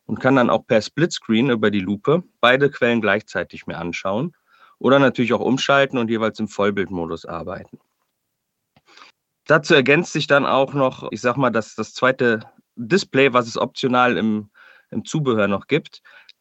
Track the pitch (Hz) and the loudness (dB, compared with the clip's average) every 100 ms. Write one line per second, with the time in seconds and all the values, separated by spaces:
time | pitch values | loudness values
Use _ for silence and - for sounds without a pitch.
0 | - 110 131 135 120 113 - 113 - - | -10 -2 2 4 2 0 0 0 0 -2
1 | 175 - - 110 135 113 107 101 92 101 | -2 -4 -2 0 2 2 0 0 -2 -2
2 | - 175 - _ 120 135 139 - 120 117 | 0 -2 -2 _ 2 4 2 0 0 2
3 | 104 104 - 92 82 - - 80 87 - | 0 -2 -4 -8 -8 -10 -12 -8 -8 -6
4 | 98 107 170 - _ _ _ _ 123 139 | -4 -4 -6 -10 _ _ _ _ 2 4
5 | 131 131 117 104 104 131 - 139 135 131 | 4 2 0 0 0 -2 2 2 2 -2
6 | 113 113 110 - 107 - 101 101 92 90 | -2 -2 -2 -4 -6 -2 0 0 -4 -6
7 | 82 82 - 82 82 92 - - _ _ | -6 -8 -10 -12 -10 -12 -16 -20 _ _
8 | _ _ _ _ _ _ _ _ _ - | _ _ _ _ _ _ _ _ _ -20
9 | - _ _ _ - 156 151 151 127 151 | -20 _ _ _ 2 2 4 4 6 2
10 | - 156 143 143 82 127 135 143 131 127 | 0 -6 0 2 2 0 0 0 -2 -2
11 | - 107 123 127 123 110 - - 107 - | -10 -4 -4 0 0 0 -4 -10 -12 -2
12 | 127 131 120 113 - _ _ - 113 196 | 0 2 0 0 -4 _ _ -14 -2 -2
13 | - 135 135 120 113 - 120 - 131 127 | 0 2 2 2 0 -4 -6 -4 -2 2
14 | 123 87 110 107 104 _ - - _ 113 | 2 0 -2 -2 -6 _ -20 -20 _ -10
15 | - 156 135 110 101 98 - 147 - - | -6 -2 0 0 0 -2 -2 -4 -4 -16
16 | - - - _ | -20 -20 -20 _